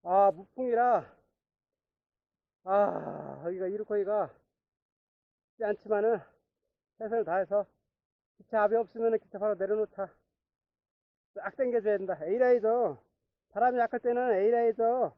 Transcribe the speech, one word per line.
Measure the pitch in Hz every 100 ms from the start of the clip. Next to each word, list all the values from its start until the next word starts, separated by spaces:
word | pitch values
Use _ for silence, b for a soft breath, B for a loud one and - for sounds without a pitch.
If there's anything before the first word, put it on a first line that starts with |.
| 170
아, | 190 202
무풍이라, | 165 196 - 254 233 247 214 127 _ _ _ _ _ _ _ _ _ _ _ _ _ _ _
아, | 185 196 202 165 151 151 147 139 165
여기가 | 185 185
이루코이가 | 208 214 208 196 208 160 - _ _ _ _ _ _ _ _ _ _ _
쉽지 | _ 214
않지만은 | 208 202 208 220 214 - _ _ _ _ _ _ _
최선을 | 220 233 165
다해서 | 180 180 208 196 _ _ _ _ _ _ _
기차 | - 220
압이 | 208 226
없으면은 | 208 226 226 220
기차 | _ 196
바로 | 214
내려놓자. | 185 196 214 214 - 196 _ _ _ _ _ _ _ _ _ _ _ _ 196
쫙 | 196 -
당겨줘야 | 254 233 208 202
된다. | 190 160 156
A라이저, | 226 254 247 220 240 214 135 _ _ _ _ _
바람이 | 202 247 247
약할 | 226 240
때는 | 247 240 247
A라이저 | 196 208 233 233 220 226 254 190